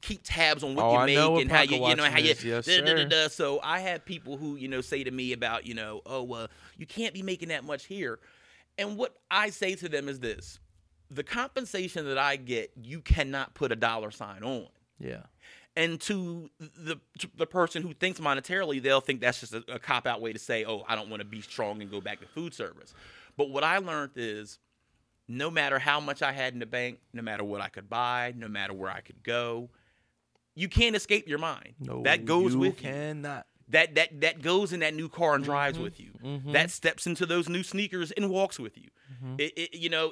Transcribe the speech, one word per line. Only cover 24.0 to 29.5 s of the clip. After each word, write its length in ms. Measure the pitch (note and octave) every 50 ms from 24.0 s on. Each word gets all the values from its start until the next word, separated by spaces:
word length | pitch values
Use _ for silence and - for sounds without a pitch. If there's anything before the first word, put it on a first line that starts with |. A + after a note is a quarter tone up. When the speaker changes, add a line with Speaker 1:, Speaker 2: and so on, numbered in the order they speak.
| C#3+ C3+ -
Speaker 1:
is 420 | B2+ A#2 A2 G#2 G#2+ G#2+ - - - _ _ _ _ _ _ _ _ _ _ _ _ _ -
no 200 | A#2+ B2+ C#3+ E3
matter 300 | E3 D#3+ C#3+ C#3 C3+ C3
how 220 | C3+ D3 C#3+ D3+
much 200 | D3 C#3+ C#3 -
I 120 | D#3 C3+ C3+
had 180 | C#3 C3 B2+ B2
in 60 | A#2+
the 60 | A#2
bank, 340 | A2 B2 B2 B2 B2 A#2+ - _ _ -
no 80 | A#2
matter 240 | A#2 A2+ G#2+ G2+ G#2
what 160 | G#2 G2+ G2+
I 80 | G2 G2
could 200 | - F#2+ G2 G2
buy, 440 | A2+ A#2+ B2 A#2+ B2 B2 B2 B2 B2+
no 140 | A#2+ A2+ G#2+
matter 240 | G#2 G2+ G2 G2 G2
where 160 | F#2+ F#2+ F#2+
I 80 | - -
could 240 | - - - - -
go, 460 | A2+ A#2 A#2+ A#2+ A#2+